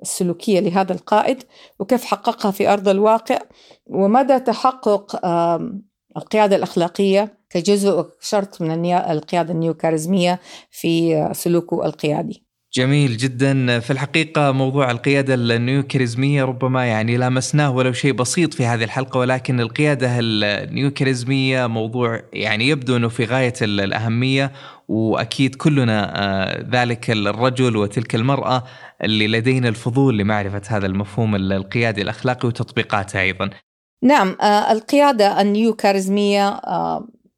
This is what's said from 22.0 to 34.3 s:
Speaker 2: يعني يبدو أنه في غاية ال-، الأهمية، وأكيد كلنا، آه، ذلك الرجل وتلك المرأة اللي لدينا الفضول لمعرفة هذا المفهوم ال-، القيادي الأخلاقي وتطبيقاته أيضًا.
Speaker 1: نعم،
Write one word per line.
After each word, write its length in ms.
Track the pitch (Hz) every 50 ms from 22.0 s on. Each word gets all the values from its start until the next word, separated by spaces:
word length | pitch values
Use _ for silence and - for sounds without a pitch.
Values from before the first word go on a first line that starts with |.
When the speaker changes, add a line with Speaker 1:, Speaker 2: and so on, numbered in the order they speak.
| 120 117 113 107 - - -
Speaker 2:
يعني 340 | 98 101 107 110 107 117 135
يبدو 280 | 156 143 123 123 127
أنه 120 | 120 117 113
في 180 | 117 - 120
غاية 280 | 107 123 131 131 123 120 -
ال-، 180 | 120 107 101 101
الأهمية، 720 | 98 98 - 104 110 113 113 117 127 131 135 135 139 139 135 - - - - - _ -
وأكيد 680 | 101 110 110 110 98 69 117 113 - - 135 127 127
كلنا، 580 | - - 160 147 139 127 117 110 104 101 87 -
آه، 500 | 92 101 98 98 98 95 - - - - -
ذلك 380 | 123 123 123 120 120 113 - -
الرجل 680 | 117 107 101 101 104 110 120 131 123 123 131 123 113 107
وتلك 380 | 101 101 - 123 113 - -
المرأة 480 | - 117 135 143 131 - 104 127 127 117 - - - - - - _ -
اللي 240 | 98 110 107 107 104
لدينا 420 | 113 113 113 131 131 131 123 117
الفضول 480 | 110 117 - 123 117 135 139 135 117 104
لمعرفة 440 | 98 104 107 104 98 98 101 101 - -
هذا 180 | 113 104 98
المفهوم 500 | 95 95 98 98 - - - 117 110 104
ال-، 180 | 98 95 95 98
القيادي 480 | 95 95 95 - 120 117 113 107 104
الأخلاقي 460 | 98 92 - - - 127 123 123 - 120
وتطبيقاته 760 | 117 - 117 - - 117 107 - 110 104 95 - - 98
أيضًا. 280 | 92 95 90 92 95 101 - - _ _ _ _ _ _ _ _ -
Speaker 1:
نعم، 320 | 247 294 262 196 185